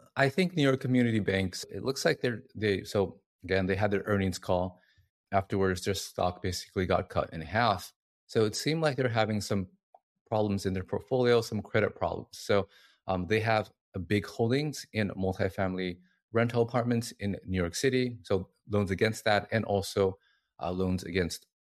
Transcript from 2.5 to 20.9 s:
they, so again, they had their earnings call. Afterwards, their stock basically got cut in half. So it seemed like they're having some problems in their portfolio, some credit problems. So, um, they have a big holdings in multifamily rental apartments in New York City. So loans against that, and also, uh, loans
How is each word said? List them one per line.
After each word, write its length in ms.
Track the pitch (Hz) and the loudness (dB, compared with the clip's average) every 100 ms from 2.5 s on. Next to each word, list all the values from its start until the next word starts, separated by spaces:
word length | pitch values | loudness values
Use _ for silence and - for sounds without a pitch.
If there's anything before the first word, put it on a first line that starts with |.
they, 300 | 104 107 95 | -4 0 0
so 380 | - 104 92 - _ _ 90 | 0 0 0 -4 _ _ -2
again, 200 | 95 95 | 0 2
they 100 | 95 | 2
had 160 | 104 | 0
their 120 | 98 - | 0 0
earnings 320 | 101 95 90 | 0 0 -2
call. 400 | - 90 92 - _ _ _ _ _ | -2 0 0 -6 _ _ _ _ _
Afterwards, 540 | 98 98 101 95 90 - | -2 0 0 2 0 -2
their 80 | |
stock 480 | 95 - - 90 - | -4 -6 -2 -2 -2
basically 440 | 92 90 - 101 90 | -4 -6 -6 -2 0
got 220 | 90 92 | 0 0
cut 220 | - - | -4 -4
in 80 | 80 | -6
half. 540 | 78 104 120 90 - _ _ _ - | -4 0 2 0 -4 _ _ _ -4
So 160 | 117 | 2
it 140 | 107 - | 2 0
seemed 240 | 147 160 | -2 0
like 160 | 156 131 | 0 0
they're 100 | 127 | 0
having 320 | 110 107 107 | 2 2 0
some 280 | - 104 92 _ _ _ _ _ - | 0 -2 -2 _ _ _ _ _ -4
problems 380 | 107 107 98 98 | 0 2 0 -2
in 80 | |
their 100 | 95 | -4
portfolio, 560 | - 98 - 131 123 120 | -4 -6 -2 2 4 4
some 220 | 113 107 | 2 -4
credit 340 | - 110 101 - | -2 0 0 0
problems. 440 | 85 87 - - | -4 -4 -10 -8
So, 280 | - 101 95 _ _ _ - | 0 0 0 _ _ _ -4
um, 200 | 92 87 | -2 0
they 120 | 107 | 0
have 320 | 107 110 101 _ _ | 2 0 0 _ _
a 60 | 95 | -10
big 260 | 82 104 - | -2 0 0
holdings 600 | - 117 135 151 135 - | -2 0 0 -2 -6 -8
in 200 | 110 101 | -4 -4
multifamily 880 | - 95 92 98 - 95 92 92 87 _ _ _ | -2 -2 0 -2 0 -2 -2 -4 -8 _ _ _
rental 280 | 113 120 120 | 0 2 2
apartments 520 | 113 123 120 117 117 - | 0 0 0 0 -2 -6
in 180 | 101 95 - | -6 -4 -2
New 120 | 92 | -2
York 180 | 87 - | 0 0
City. 420 | 135 127 127 120 | 0 2 0 -4
So 260 | - 98 92 _ - | -2 -2 -2 _ -4
loans 220 | 104 95 | 0 0
against 360 | 92 110 107 113 | 2 0 0 2
that, 220 | 104 - | 2 2
and 120 | 113 104 | -2 0
also, 520 | 101 95 104 98 92 _ _ _ - | 0 0 2 2 0 _ _ _ -8
uh, 120 | 85 | -4
loans 320 | 92 92 | -2 0